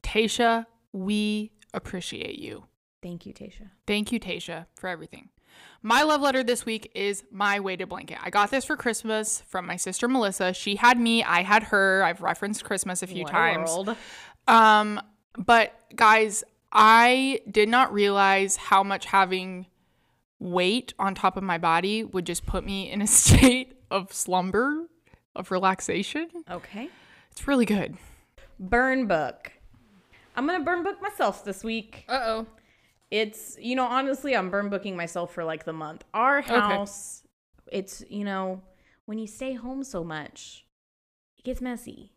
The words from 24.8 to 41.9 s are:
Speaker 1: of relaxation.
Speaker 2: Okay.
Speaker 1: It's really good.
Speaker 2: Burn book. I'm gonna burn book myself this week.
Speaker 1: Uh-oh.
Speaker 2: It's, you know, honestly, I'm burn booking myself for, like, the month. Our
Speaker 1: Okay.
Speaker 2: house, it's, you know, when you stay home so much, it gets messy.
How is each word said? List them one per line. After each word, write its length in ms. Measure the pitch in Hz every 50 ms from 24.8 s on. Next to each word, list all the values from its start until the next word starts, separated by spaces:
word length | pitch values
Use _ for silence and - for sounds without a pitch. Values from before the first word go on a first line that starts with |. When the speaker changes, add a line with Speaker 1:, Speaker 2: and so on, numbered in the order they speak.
| 339 339 _ _ _ _ _ _ _ _ _
Speaker 1:
of 160 | - 190 -
relaxation. 800 | 190 185 196 190 190 190 - - 196 170 202 - - 294 330 330 - 349 320 -
Speaker 2:
Okay. 400 | 175 175 - - - 202 240 349 - - - _ - - _ _
Speaker 1:
It's 160 | _ - -
really 180 | - 285 254 233
good. 320 | 196 208 202 165 - 165 - - - - _ _ _ _ - - - - -
Speaker 2:
Burn 480 | 190 185 220 240 254 262 262 269 254
book. 440 | 202 180 156 151 123 - - _ - _ _ _ - - - _ _ _ _ _ _ _ _ _ _ _
I'm 100 | - 269
gonna 180 | 302 359 370 277
burn 200 | 320 359 349 330
book 180 | 392 403 403
myself 420 | 392 415 415 - 302 208 190 - -
this 200 | 202 190 196 -
week. 420 | 226 226 226 214 - - - -
Speaker 1:
Uh-oh. 380 | - 247 269 240 220 220 220 226 220 - _ _ _ _ _ _ _ _ _ _ _
Speaker 2:
It's, 460 | - 208 220 214 214 - - - - -
you 160 | - 233 254
know, 100 | 262 254
honestly, 500 | 240 240 262 269 277 269 269 - 285 262
I'm 160 | 220 185 185
burn 180 | 180 202 202 202
booking 260 | 202 190 196 202 190
myself 380 | 175 170 165 - 180 175 175 -
for, 100 | 175 170
like, 200 | 160 160 156 -
the 80 | 170 160
month. 300 | 160 156 151 156 - - _ -
Our 260 | 214 233 262 277 285
Speaker 1:
Okay. 140 | 285 - 233
Speaker 2:
house, 720 | 233 208 208 190 202 202 202 - - - - - - _ _ _ _ _ _ _ _ _ -
it's, 320 | - 202 196 196 - - 220
you 160 | - - 208 202
know, 380 | 202 196 190 190 185 185 190 190 _ _ _ _ _ _ _ _
when 120 | - 214
you 80 | 220 220
stay 280 | 208 214 - 262 262 262
home 300 | 240 220 247 262 269 269
so 200 | 262 - 185 170
much, 600 | 170 156 156 147 - _ - - - - - _ _ _ _ _ _ _ _ _ _ _ _ _ _ _
it 80 | _ _
gets 160 | 247 254 247
messy. 540 | 247 254 247 226 - -